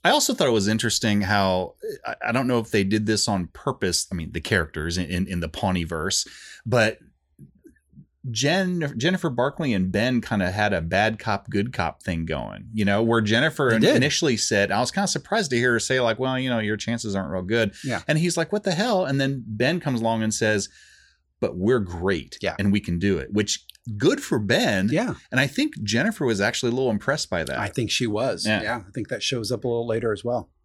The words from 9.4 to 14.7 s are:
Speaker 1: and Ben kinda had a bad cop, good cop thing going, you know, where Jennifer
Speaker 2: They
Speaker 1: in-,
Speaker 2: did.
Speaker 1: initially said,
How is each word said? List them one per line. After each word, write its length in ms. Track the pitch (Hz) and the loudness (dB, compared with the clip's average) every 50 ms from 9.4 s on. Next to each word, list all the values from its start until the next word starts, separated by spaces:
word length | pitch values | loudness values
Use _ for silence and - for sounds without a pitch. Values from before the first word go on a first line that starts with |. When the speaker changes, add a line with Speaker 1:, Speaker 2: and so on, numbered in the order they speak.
| 123 143 - - 165 135 110 | 0 0 0 -2 -2 0 2
Speaker 1:
and 180 | 95 92 92 | 2 2 2
Ben 280 | 92 101 113 131 127 120 | 2 2 2 2 2 0
kinda 300 | - - 113 104 92 90 | 0 0 0 0 0 0
had 240 | 95 107 104 104 101 | 0 0 0 2 2
a 80 | 82 | 0
bad 380 | 82 82 92 98 107 113 113 110 | -2 0 2 2 2 2 0 -2
cop, 280 | - 117 101 101 - - | -2 -2 -2 -2 -4 -2
good 220 | - 98 101 123 | -2 -2 -2 -2
cop 300 | - - 87 78 - _ | -2 -4 -4 -4 -4 _
thing 240 | - - 85 82 82 | -6 -4 -4 -2 -2
going, 420 | 80 80 69 58 50 50 50 - - 107 | -4 -4 -4 -6 -8 -12 -14 -16 -8 -2
you 100 | 110 104 | 0 2
know, 200 | 101 101 104 113 | 2 4 2 4
where 180 | 113 117 113 | 4 4 2
Jennifer 460 | 110 104 110 117 143 160 160 - 143 123 | 4 4 4 4 2 2 0 2 2 4
Speaker 2:
They 60 | 113 | 4
Speaker 1:
in-, 60 | 110 123 | 6 6
Speaker 2:
did. 120 | 185 302 | 6 6
Speaker 1:
initially 400 | 240 131 147 - - 165 147 117 | 4 4 2 2 2 2 2 2
said, 360 | 107 - - 113 101 101 101 | 0 0 2 2 2 2 2